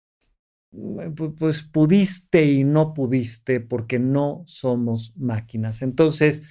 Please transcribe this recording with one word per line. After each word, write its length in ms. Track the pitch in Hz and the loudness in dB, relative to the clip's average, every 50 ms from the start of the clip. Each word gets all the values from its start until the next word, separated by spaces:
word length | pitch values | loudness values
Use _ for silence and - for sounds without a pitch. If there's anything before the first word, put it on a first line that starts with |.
| _ _ _ _ _ _ _ _ _ _ _ _ _ _ - | _ _ _ _ _ _ _ _ _ _ _ _ _ _ -18
Pu-, 600 | - - - - - 165 170 151 156 160 156 151 - | -14 -12 -10 -10 -10 -10 -10 -8 -8 -8 -8 -6 -4
pues 240 | 156 160 156 156 - | -2 -2 -2 -2 -6
pudiste 840 | - - 156 156 151 190 202 190 185 - - - _ - 165 156 | -4 2 4 4 6 6 4 4 2 -2 -6 -2 _ 4 4 6
y 200 | 143 143 135 135 | 6 4 4 4
no 280 | 143 147 156 156 156 156 | 4 4 4 2 2 0
pudiste 680 | 147 135 117 131 131 120 113 - - _ - 131 123 | -2 -2 0 0 0 -2 -2 -6 -8 _ -2 -2 -2
porque 380 | 117 117 127 117 110 113 127 120 | -2 -4 -6 -6 -4 -4 -2 -2
no 440 | 123 131 139 139 143 147 147 165 170 | 0 0 0 0 0 -2 -4 -8 -12
somos 720 | - - - - 127 123 120 120 117 113 113 113 - - | -18 -12 -6 -4 -2 -2 -2 -2 -2 -4 -4 -6 -10 -10
máquinas. 640 | - 135 123 113 107 113 - - 113 110 110 110 113 | -8 -6 -4 -4 -4 -6 -8 -8 -6 -6 -6 -6 -6
Entonces, 600 | 135 131 127 - 160 156 147 - 151 151 147 - - - | -6 -4 0 2 2 2 2 2 2 0 0 -2 -6 -18